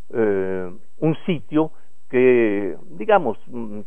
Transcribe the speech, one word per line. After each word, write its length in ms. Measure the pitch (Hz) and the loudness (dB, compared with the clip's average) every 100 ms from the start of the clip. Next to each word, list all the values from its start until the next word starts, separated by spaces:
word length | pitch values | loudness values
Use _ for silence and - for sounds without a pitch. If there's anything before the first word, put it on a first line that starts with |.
| - | -6
eh, 580 | 123 107 98 92 92 90 90 - - | 0 2 2 0 -2 -4 -6 -8 -2
un 160 | 156 147 - | 0 0 -2
sitio 460 | 147 - 151 156 - - - - | -2 0 0 0 -2 -8 -8 0
que, 680 | 127 127 120 110 101 98 76 - | 4 6 6 4 2 -2 -4 -8
digamos, 460 | 170 214 202 127 98 - | -6 2 4 4 -4 -6
mm, 340 | 120 110 104 | -6 -6 -6